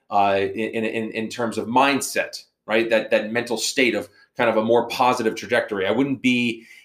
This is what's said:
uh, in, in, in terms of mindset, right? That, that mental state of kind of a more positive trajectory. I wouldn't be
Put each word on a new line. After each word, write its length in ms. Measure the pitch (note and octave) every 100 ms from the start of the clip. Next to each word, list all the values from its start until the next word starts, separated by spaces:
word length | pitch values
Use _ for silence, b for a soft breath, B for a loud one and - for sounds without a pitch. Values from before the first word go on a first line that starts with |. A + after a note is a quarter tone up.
| -
uh, 300 | G2+ G2+ G2
in, 440 | G2 G2 A2 A2+
in, 280 | A2 A#2 A2
in 160 | A2 A2
terms 280 | - A#2 G#2
of 120 | G2+
mindset, 720 | B2+ C#3 C3+ - G2+ E2+ - - _ -
right? 240 | A2 A2+
That, 220 | A2 -
that 180 | A2 G#2+
mental 280 | A#2+ A#2 A2
state 360 | - - B2
of 140 | G2+ F#2 b b -
kind 140 | A#2
of 60 | A2
a 80 |
more 240 | A2+ A#2+ A#2
positive 480 | - B2 B2 A2 -
trajectory. 500 | G2+ A#2 - G2+ F#2+
I 60 |
wouldn't 280 | A2+ C#3 C3
be 460 | B2+ B2 A#2+ A2+ A#2 B